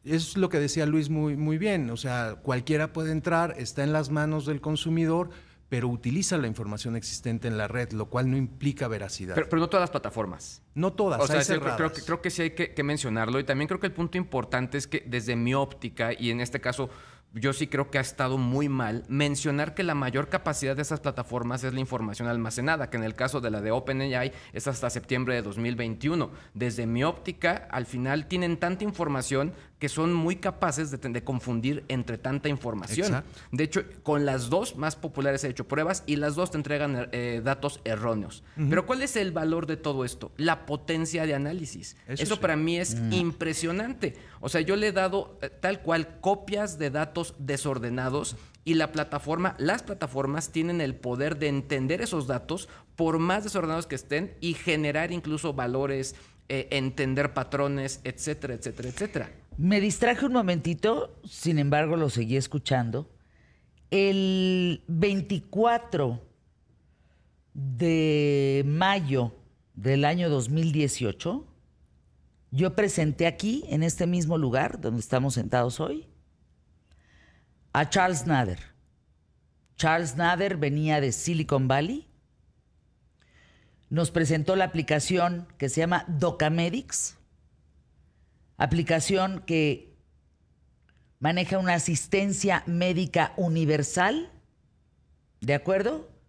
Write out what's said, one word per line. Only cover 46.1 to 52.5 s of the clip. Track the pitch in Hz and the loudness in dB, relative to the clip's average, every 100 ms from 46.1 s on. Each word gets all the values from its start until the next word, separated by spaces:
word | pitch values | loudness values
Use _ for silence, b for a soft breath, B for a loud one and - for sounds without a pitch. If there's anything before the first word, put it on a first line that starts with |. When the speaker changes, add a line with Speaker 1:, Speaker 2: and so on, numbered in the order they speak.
| - | -2
Speaker 2:
copias | 190 202 202 202 208 151 | 0 0 0 -2 -2 -2
de | 147 | -2
datos | 143 156 170 165 - | 0 -2 -4 -6 -8
desordenados | 139 139 143 131 120 123 127 139 - - B - | -4 -2 -2 -2 -2 -2 -2 -2 -4 -10 B -10
y | - 160 | 0 2
la | 156 | 2
plataforma, | 156 147 151 147 165 190 - | -2 -2 -4 -2 0 -2 0
las | 143 226 | 0 0
plataformas | - 202 143 131 135 151 - | -4 -8 -6 -2 -2 -2 -2
tienen | 160 165 175 | -2 0 0
el | 139 131 | -2 -4
poder | 123 123 147 151 | -4 0 -2 0
de | 147 | 0
entender | 139 139 139 131 180 | 0 -2 -2 0 0
esos | 233 165 131 | 0 -2 -2
datos | 123 - | -4 -2